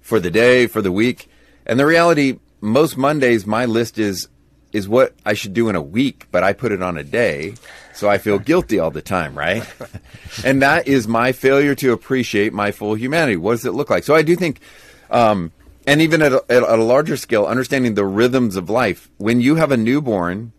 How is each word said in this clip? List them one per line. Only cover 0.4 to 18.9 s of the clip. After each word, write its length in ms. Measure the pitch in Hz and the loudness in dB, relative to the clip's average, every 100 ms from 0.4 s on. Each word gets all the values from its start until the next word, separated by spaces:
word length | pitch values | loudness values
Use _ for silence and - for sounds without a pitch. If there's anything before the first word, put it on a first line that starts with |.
| 120 127 120 | 4 4 2
for 120 | 110 | 0
the 120 | 101 | -2
week. 360 | 92 120 - - _ _ _ - | 0 -2 -2 -14 _ _ _ -4
And 140 | 117 | 0
the 60 | 143 | 2
reality, 520 | 165 170 156 135 120 _ _ | 4 2 2 0 -2 _ _
most 360 | 104 120 160 131 | -2 2 2 0
Mondays, 480 | 139 151 127 117 | -2 0 2 2
my 200 | 98 110 | 0 -2
list 340 | 123 113 113 - | 0 -2 -2 -2
is, 300 | 107 90 - _ _ _ _ | -4 -4 -10 _ _ _ _
is 160 | 110 98 | -8 0
what 260 | 117 131 _ - | 2 2 _ -6
I 80 | |
should 180 | 107 104 | -4 -4
do 160 | 95 113 | -2 0
in 60 | |
a 80 | 92 | -2
week, 460 | 71 98 135 - - | -4 -2 -2 -4 -4
but 140 | - | 0
I 80 | 92 | 0
put 180 | 101 120 | -2 -4
it 100 | 98 | -4
on 160 | 90 82 | -4 -6
a 60 | |
day. 520 | 71 107 113 73 80 - - - - | -6 -2 -2 -2 -8 -14 -20 -20 -20
So 160 | - 104 | -4 0
I 100 | 101 | 0
feel 200 | 107 101 | 0 -2
guilty 400 | 123 170 - 104 | 0 0 0 -2
all 140 | 82 | -2
the 100 | 76 | -6
time, 340 | - 95 76 69 | -6 -6 -6 -6
right? 300 | 78 104 104 - - - | -4 -4 -6 -16 -18 -18
<laughs> 400 | _ - - - | _ -20 -18 -6
And 180 | 123 135 | -2 2
that 260 | 139 160 - | 2 2 2
is 200 | 139 107 | 0 0
my 240 | 113 123 | 0 0
failure 420 | 123 135 139 143 139 | 0 2 2 2 0
to 160 | 135 | 0
appreciate 600 | 117 - 131 117 104 104 | 0 -2 -4 -2 -2 -2
my 180 | 101 101 | -2 -6
full 240 | 101 107 | -4 -6
humanity. 420 | 107 123 160 151 92 | -4 -4 -2 0 0
What 160 | 90 | -2
does 120 | 117 | -2
it 100 | 123 | -4
look 160 | 104 - | -6 -2
like? 140 | 95 | -2
So 100 | - | 2
I 80 | 156 | 2
do 140 | 156 175 | 4 0
think, 240 | 175 - - - - - _ | 0 -6 -14 -20 -20 -20 _
um, 420 | 120 113 104 85 _ - - - | 2 4 2 -4 _ -20 -10 0
and 140 | 147 | 2
even 220 | 160 160 | 2 4
at 100 | 147 | 2
a, 120 | 131 - | 2 2
at 140 | 123 | 2
a 140 | 123 113 | 4 2
larger 340 | 113 131 160 135 | 4 2 0 -6
scale, 300 | - 110 98 | -2 0 0
understanding 480 | 117 123 135 123 | -2 -2 -2 0
the 120 | 101 98 | 0 -2
rhythms 500 | 98 123 127 120 95 | 2 2 2 0 -4
of 140 | 87 | -4
life. 400 | 113 117 | -2 -2